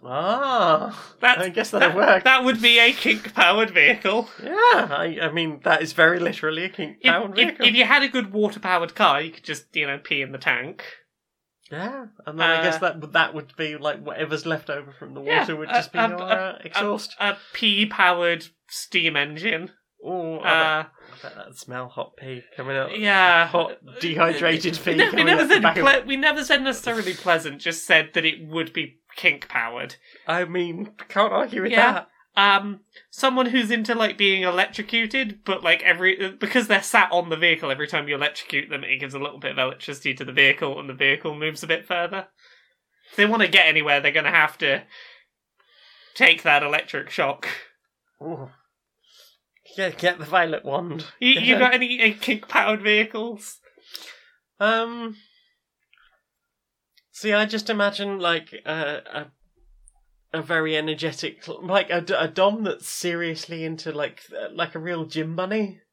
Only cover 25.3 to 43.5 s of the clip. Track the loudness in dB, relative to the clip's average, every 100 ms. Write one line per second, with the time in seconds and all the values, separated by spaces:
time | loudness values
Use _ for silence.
25.3 | 4 4 6 4 4 4 4 0 0 0
26.3 | 0 0 0 2 -4 -4 -4 -4 -4 0
27.3 | 0 0 -6 -6 -6 4 4 4 0 0
28.3 | -2 -8 -6 -4 -6 -10 _ _ -2 -2
29.3 | -2 -6 -6 -6 -8 -12 -14 _ -14 -6
30.3 | -4 -2 -4 -4 -6 -12 -14 -6 0 2
31.3 | 2 -2 -4 0 4 4 2 -8 _ _
32.3 | 4 6 4 0 -12 _ -20 _ 0 0
33.3 | 2 2 2 2 -2 -2 0 0 2 2
34.3 | 2 0 0 -2 -4 -4 -2 -2 -2 -4
35.3 | -6 -6 -2 2 2 2 2 2 0 -4
36.3 | -6 0 0 2 0 4 2 4 2 -2
37.3 | 2 2 2 -2 -4 -4 -4 -4 -4 -4
38.3 | -4 -6 -6 -6 -10 -6 -6 -6 -8 -10
39.3 | -8 -8 -4 -4 -4 -14 -8 -8 -8 -4
40.3 | 0 0 0 -4 -6 -12 -2 0 0 -4
41.3 | -6 -8 -8 -4 -4 -4 -6 -4 -8 -12
42.3 | _ _ _ _ _ _ _ _ 0 2
43.3 | 2 4